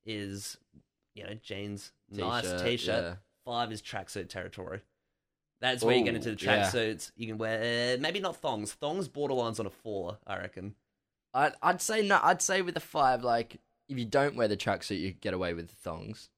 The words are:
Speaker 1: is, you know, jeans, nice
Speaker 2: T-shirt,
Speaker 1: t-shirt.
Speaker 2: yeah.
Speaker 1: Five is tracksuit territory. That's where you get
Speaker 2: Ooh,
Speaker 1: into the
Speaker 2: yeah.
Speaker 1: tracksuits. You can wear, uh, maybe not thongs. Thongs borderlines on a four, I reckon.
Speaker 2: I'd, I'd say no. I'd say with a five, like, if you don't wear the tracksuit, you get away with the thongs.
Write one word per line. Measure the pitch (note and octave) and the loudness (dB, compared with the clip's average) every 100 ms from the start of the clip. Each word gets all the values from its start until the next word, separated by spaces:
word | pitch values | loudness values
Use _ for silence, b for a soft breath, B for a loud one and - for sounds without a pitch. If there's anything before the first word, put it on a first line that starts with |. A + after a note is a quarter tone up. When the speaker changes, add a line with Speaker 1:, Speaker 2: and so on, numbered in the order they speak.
| G#2+ | -6
Speaker 1:
is, | G#2+ G2+ G2+ G2+ - _ - _ _ _ G2+ | -6 -6 -8 -10 -14 _ -20 _ _ _ -16
you | F#2+ | -12
know, | A2 | -12
jeans, | - G2 G#2 G2+ - _ _ | -10 -8 -6 -8 -12 _ _
nice | G2+ G2+ A#2+ | -4 -2 0
Speaker 2:
T-shirt, | F2+ F2+ F2+ | 0 0 0
Speaker 1:
t-shirt. | A#2+ A2+ A2 | 0 0 0
Speaker 2:
yeah. | E2+ F#2 _ _ | -2 -8 _ _
Speaker 1:
Five | - A#2+ A#2 | -6 -4 -2
is | G#2+ | -6
tracksuit | - G#2+ F#2+ G#2 F2 | -8 -10 -6 -8 -8
territory. | F#2+ F2+ - F#2 G2+ _ _ _ _ _ _ _ _ | -8 -10 -10 -10 -10 _ _ _ _ _ _ _ _
That's | B2+ B2+ | -2 2
where | A2+ B2 | 4 6
you | G#2+ | 4
get | |
Speaker 2:
Ooh, | A#2 | 0
Speaker 1:
into | A2 G#2 | -4 -2
the | - | 2
Speaker 2:
yeah. | A2+ F#2+ | 4 4
Speaker 1:
tracksuits. | A#2+ A2 A2 - - | 2 0 -2 -10 -8
You | A2+ | -8
can | G#2+ | -4
wear, | A2 A2 A#2 A#2+ A#2+ B2+ | -2 0 0 0 2 0
uh, | |
maybe | D#3 F#3+ | 0 -2
not | F#3+ - | -4 -4
thongs. | D3+ A2 G#2 | -2 -2 -4
Thongs | - D3 F#3 E3 | -4 -4 -2 -4
borderlines | C#3+ C#3+ C3 A#2 A2+ | -2 0 2 2 0
on | G2+ | -4
a | |
four, | - A2+ G2+ F2 G2+ - | -6 -6 -4 -4 -8 -6
I | F#2+ | -6
reckon. | F#2 - G2 G2+ _ _ _ _ _ | -6 -8 -12 -12 _ _ _ _ _
Speaker 2:
I'd, | C3 C#3+ - | 2 2 2
I'd | E3 F#3 | 2 2
say | - A3 G3+ | 0 0 4
no. | G3 | 6
I'd | D#3+ F3+ | 6 4
say | - F#3+ | 2 0
with | F3+ F3 | 0 -4
a | |
five, | - D#3+ C3 B2+ | -4 4 4 6
like, | B2 A#2 A#2 - _ _ _ | 4 2 0 -8 _ _ _
if | C3 | -6
you | A#2 | 2
don't | C#3 C#3+ A2+ | 4 4 4
wear | A2 | 2
the | G2+ | 2
tracksuit, | - F#2+ - G2 | 0 0 -2 -2
you | F#2 | -4
get | F2+ G#2 | -4 -4
away | F#2 F2+ | -2 -2
with | E2+ E2+ | -4 -8
the | - | -10
thongs. | - D#2+ - G#2+ - | -10 -8 -10 -12 -16